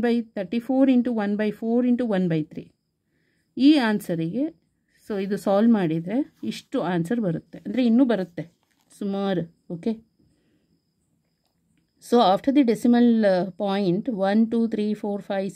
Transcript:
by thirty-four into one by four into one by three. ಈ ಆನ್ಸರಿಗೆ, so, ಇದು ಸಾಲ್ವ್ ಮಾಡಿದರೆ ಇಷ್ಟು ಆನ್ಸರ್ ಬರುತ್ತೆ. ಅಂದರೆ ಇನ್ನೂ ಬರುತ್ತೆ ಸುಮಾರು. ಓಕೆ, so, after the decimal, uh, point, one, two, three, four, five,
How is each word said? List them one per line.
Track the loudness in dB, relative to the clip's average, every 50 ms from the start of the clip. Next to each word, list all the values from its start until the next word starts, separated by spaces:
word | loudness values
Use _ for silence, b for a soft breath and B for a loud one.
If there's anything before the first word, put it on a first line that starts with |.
| 0
by | 0 0 -2 -4 -6 -8
thirty-four | -10 -8 -6 -6 -6 -4 0 2 2 4 4 4
into | 4 2 0 -2 -2 -2
one | -2 -2 -2
by | -2 -2 -4 -4
four | -4 -2 0 0 2 2
into | 0 0 0 -2 0
one | 0 0 0
by | 0 -2 -2 -4
three. | -10 -16 -18 -18 _ _ _ _ _ _ _ _ _ _ _ _ _ _ _ _ -4 2 4 6
ಈ | 6 6 4 2
ಆನ್ಸರಿಗೆ, | 0 -2 -2 -4 -4 -4 -4 -4 -4 -4 -6 -6 -8 _ _ _ _ _ _ _ _ _ _
so, | -8 -6 -6 -4
ಇದು | -4 -4 -4 -2
ಸಾಲ್ವ್ | 0 2 4 4 4 4 4
ಮಾಡಿದರೆ | 2 0 -2 -2 -4 -4 -4 -4 -4 -6 _ _ -10 -10 -10
ಇಷ್ಟು | -10 -10 _ -6 -4 -2 -2 -2
ಆನ್ಸರ್ | -2 -2 -2 -2 -4 -2 -2
ಬರುತ್ತೆ. | -4 -6 -8 _ -20 -16 -12
ಅಂದರೆ | -8 -4 -2 0 2
ಇನ್ನೂ | 4 4 2 2 0
ಬರುತ್ತೆ | -2 -4 -8 _ -12 -14 -14 _ _ _ _ _ _ _ _ _ -10
ಸುಮಾರು. | -8 -6 -6 -4 -4 -2 -2 -4 -4 -6 _ _ _ -14 -12
ಓಕೆ, | -8 -6 -6 -6 -6 -10 _ _ _ _ _ _ _ _ _ _ _ _ _ _ _ _ _ _ _ _ _ _ _ _ _ _ _ _ _ _ _ _ _ _ _ _ _ _ _ -6 0
so, | 2 4 4 4 4
after | 2 2 0 2 2
the | 4 2
decimal, | 2 0 2 4 4 6 6 4 4 4 4 2 2
uh, | 2 0 -2 -6 -6 -4
point, | -2 -2 0 0 0 0 -2 -2 -4 -4 -2 0 0
one, | 2 2 2 2
two, | 0 -2 -2 -2 -2
three, | -4 -4 -4 -4 -4
four, | -6 -6 -8 -8 -8 -6
five, | -6 -6 -6 -6 -8